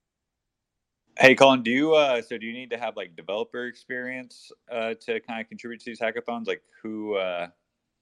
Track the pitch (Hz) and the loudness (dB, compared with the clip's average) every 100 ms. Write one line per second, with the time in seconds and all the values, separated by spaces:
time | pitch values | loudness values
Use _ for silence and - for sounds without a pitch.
0 | _ _ _ _ _ _ _ _ _ _ | _ _ _ _ _ _ _ _ _ _
1 | _ - 131 127 135 131 113 127 156 156 | _ 4 6 10 8 8 2 0 4 4
2 | 143 120 110 117 113 123 127 117 117 107 | 4 0 -2 -10 -10 -12 -10 -8 -8 -8
3 | 92 82 82 104 117 123 123 120 - 127 | -14 -14 -8 -6 -6 -8 -10 -12 -12 -10
4 | 123 127 123 - - - - 117 113 113 | -8 -12 -14 -20 -20 -20 -10 -6 -6 -6
5 | - 110 - 113 110 107 120 117 - 113 | -6 -6 -6 -12 -12 -14 -14 -14 -14 -4
6 | 113 117 120 117 110 90 _ _ 113 107 | -4 -4 -8 -6 -6 -6 _ _ -12 -8
7 | 107 98 92 87 87 _ _ _ _ _ | -4 -2 -2 -4 -8 _ _ _ _ _